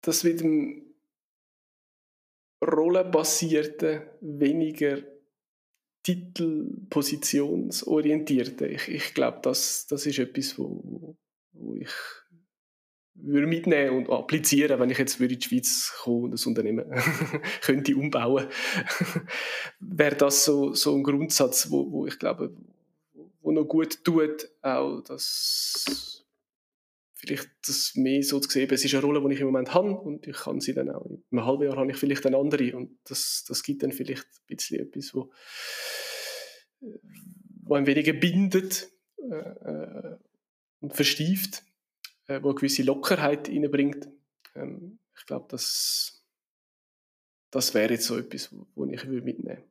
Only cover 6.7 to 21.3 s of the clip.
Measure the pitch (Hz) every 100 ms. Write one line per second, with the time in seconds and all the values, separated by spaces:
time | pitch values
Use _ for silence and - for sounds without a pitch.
6.7 | - - - 143 147 - 143 143 - -
7.7 | - - 156 151 151 151 135 117 - 143
8.7 | 139 - 147 - - 127 - 127 131 -
9.7 | - - 143 147 139 123 - 135 - -
10.7 | - - - 156 165 _ _ _ - -
11.7 | 107 - - - - _ 170 _ _ _
12.7 | _ _ _ _ - 143 143 147 165 175
13.7 | 156 139 131 127 127 - 156 - 143 147
14.7 | 131 123 127 131 - 127 127 - 127 -
15.7 | - - - - 120 120 120 - 113 107
16.7 | 110 - 123 139 156 156 151 - - -
17.7 | 135 139 135 147 139 117 135 135 - -
18.7 | 190 - - 175 - - - - - -
19.7 | - - 180 151 143 143 139 - 143 139
20.7 | 143 151 143 139 143 156